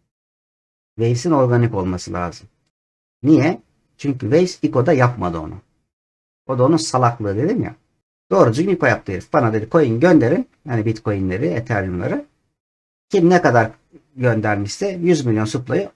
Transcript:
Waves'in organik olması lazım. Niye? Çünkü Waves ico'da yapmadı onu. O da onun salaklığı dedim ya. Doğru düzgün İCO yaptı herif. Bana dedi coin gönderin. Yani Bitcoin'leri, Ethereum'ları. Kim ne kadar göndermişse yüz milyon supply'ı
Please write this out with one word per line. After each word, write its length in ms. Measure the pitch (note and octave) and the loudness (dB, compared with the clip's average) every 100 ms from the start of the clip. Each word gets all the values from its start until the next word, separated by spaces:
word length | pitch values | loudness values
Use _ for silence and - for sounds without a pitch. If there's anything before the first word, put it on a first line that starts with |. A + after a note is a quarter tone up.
| _ _ _ _ _ _ _ _ _ - | _ _ _ _ _ _ _ _ _ -4
Waves'in 360 | A2+ A#2+ F3 | -2 0 0
organik 440 | D3 B2+ A#2+ A#2 G2+ | 2 2 2 2 -2
olması 380 | F#2 F2+ - | -4 -6 -8
lazım. 340 | F2+ F2 - - _ _ _ _ _ _ _ | -8 -8 -10 -20 _ _ _ _ _ _ _
Niye? 380 | C3 D3+ D3 - _ _ _ _ | 2 4 2 -2 _ _ _ _
Çünkü 220 | C#3+ B2+ | -6 -6
Waves 400 | G#2+ D3+ F3+ - | 0 0 0 -2
ico'da 320 | D3 C3 C#3+ | -2 0 2
yapmadı 460 | C#3 B2 A#2+ F2+ E2+ | 2 2 0 -6 -6
onu. 160 | D#2 F2 - _ _ _ _ _ _ _ - | -10 -14 -20 _ _ _ _ _ _ _ -6
O 120 | B2+ | 2
da 40 | |
onun 140 | C3 E3 | 2 2
salaklığı 600 | D#3+ B2+ A#2+ - G#2 G2 | 0 0 0 0 -4 -2
dedim 260 | D#3 A#3 | -2 -2
ya. 120 | F#2+ - _ _ _ _ _ | -6 -10 _ _ _ _ _
Doğru 220 | F#3+ B2+ | 4 4
düzgün 220 | A#2 F#3+ E3+ | 2 0 0
İCO 100 | C3+ | 0
yaptı 260 | G#2 - | 0 -4
herif. 220 | F2+ - | -10 -2
Bana 200 | D3+ A#2 | 0 0
dedi 140 | G#2+ A2 | 0 0
coin 280 | E3+ C3+ A2+ | 0 2 2
gönderin. 480 | F3 D#3+ A#2 F#3 B3+ _ D#3 | 4 4 4 0 -4 _ -6
Yani 180 | A#2 A2 | -4 -2
Bitcoin'leri, 600 | A2 - G2+ F#2 F#2 D#3+ | -4 -4 -4 -4 -4 -4
Ethereum'ları. 800 | C#3 B2 G#2 F#2+ F2+ B2 C4 D4 _ _ _ _ _ _ _ _ | -4 -4 -4 -2 -4 -4 -6 -8 _ _ _ _ _ _ _ _
Kim 200 | G3 E3+ | 2 4
ne 120 | F3+ | 4
kadar 300 | D3+ A#2+ G#2 - _ - _ C3 | 4 2 2 -4 _ -20 _ -4
göndermişse 840 | B2+ A2+ G#2+ G2+ G2+ - G3 F3+ | 0 0 -2 -2 -6 -6 -8 -2
yüz 240 | E3+ D#3+ B2 | 0 0 0
milyon 200 | A2 A2 | -2 -2
supply'ı 460 | C3+ B2+ D3 G3+ | -6 -4 -4 -4